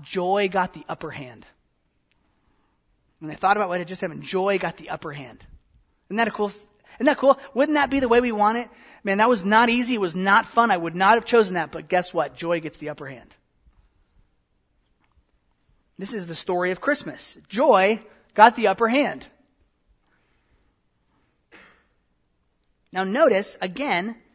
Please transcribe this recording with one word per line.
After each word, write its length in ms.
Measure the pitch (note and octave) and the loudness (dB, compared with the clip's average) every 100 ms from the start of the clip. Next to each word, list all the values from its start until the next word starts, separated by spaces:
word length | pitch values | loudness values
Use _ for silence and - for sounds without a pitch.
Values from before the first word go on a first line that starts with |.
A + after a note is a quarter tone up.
joy 480 | D3 F#3+ F3+ G3+ G3 | -10 -6 0 0 0
got 240 | F#3+ F#3 | -2 -4
the 140 | D#3 - | -6 -12
upper 220 | D#3+ D#3+ | -10 -10
hand." 340 | C#3 C3 G#2+ - _ _ _ _ _ _ _ _ _ _ _ _ _ _ _ _ _ | -12 -16 -18 -20 _ _ _ _ _ _ _ _ _ _ _ _ _ _ _ _ _
When 100 | D#3 | -16
they 80 | D3 | -2
thought 220 | F#3+ G#3 | 0 2
about 100 | F#3+ | 0
what 100 | F3+ | -4
had 100 | E3+ | -6
just 120 | F#3 | -8
happened, 220 | F#3 D3 | -8 -10
joy 360 | C#3+ F#3+ G3 G3 | -6 -2 0 0
got 200 | F3 - | -2 -8
the 100 | - | -10
upper 240 | - E3 | -10 -10
hand. 320 | C#3+ B2 - - - _ _ _ _ - | -14 -16 -20 -20 -20 _ _ _ _ -8
Isn't 80 | G#3 | -2
that 120 | A3+ | -2
a 20 | |
cool, 160 | - G#3 | -2 -6
isn't 200 | - - _ _ - C4+ | -6 -20 _ _ -2 0
that 120 | C#4 | 4
cool? 200 | C4+ C4 - | 2 2 0
Wouldn't 220 | A3 D4+ D4+ | 0 0 2
that 140 | C#4 | 0
be 100 | C4+ | 0
the 80 | B3+ | 2
way 120 | A#3+ | 2
we 120 | B3 | 2
want 260 | G#3+ G#3 A#3 | 0 0 0
it? 100 | A3+ - - - | -6 -16 -20 -10
Man, 140 | G3+ G3 | -4 2
that 100 | A3+ | 2
was 160 | A#3 | 2
not 240 | F#3 A3 A#3 | 2 4 4
easy. 260 | A#3+ A#3+ | 2 -2
It 60 | A#3 | -2
was 160 | F#3 E3+ | -2 -2
not 300 | F#3+ G#3 A3 | 2 2 2
fun. 240 | A#3 A#3 | 2 2
I 60 | F3+ | 0
would 200 | E3 E3+ | -2 0
not 180 | F#3+ | 2
have 100 | A3+ | 2
chosen 300 | A3+ A#3+ G3 | 4 2 2
that. 160 | F3+ D3+ | -2 -8
But 180 | D#3+ D#3 | -10 -2
guess 240 | F3+ F3 | -2 0
what? 220 | E3+ C#3+ | -4 -4
Joy 260 | C3+ E3+ E3+ | -6 -4 -4
gets 180 | D#3 - | -6 -12
the 100 | D3 | -12
upper 180 | D3 C#3 | -12 -14
hand. 280 | C3 - _ _ _ _ _ _ _ _ _ _ _ _ _ _ _ _ _ _ _ _ _ _ _ _ _ _ - | -16 -20 _ _ _ _ _ _ _ _ _ _ _ _ _ _ _ _ _ _ _ _ _ _ _ _ _ _ -14
This 160 | F#3+ | -10
is 140 | A3 E3+ | -10 -10
the 80 | |
story 380 | D#3+ - F3+ F3+ | -8 -4 -2 -2
of 80 | F#3 | -2
Christmas. 580 | - D4 - C3+ - - _ | -2 -2 -4 -12 -14 -16 _
Joy 560 | G3 D4 G3+ F#3+ A3 - _ _ | 2 4 6 4 0 -6 _ _
got 220 | - A3+ A3+ | 6 6 6
the 100 | G#3 | 0
upper 220 | F#3+ A3+ | 2 0
hand. 400 | C4 A#3 - - _ _ _ _ _ _ _ _ _ _ _ _ _ _ _ _ _ _ _ _ _ _ - - _ _ _ _ _ _ _ _ _ _ _ _ | 2 0 -4 -16 _ _ _ _ _ _ _ _ _ _ _ _ _ _ _ _ _ _ _ _ _ _ -20 -20 _ _ _ _ _ _ _ _ _ _ _ _
Now 120 | F#3 | -6
notice, 520 | F#3+ A#3 D#4+ G3 G3+ - | -2 2 4 4 0 -6
again, 560 | F#3+ F3+ C#4+ A3+ G#3+ A3+ _ | -8 -6 -2 -2 -4 -10 _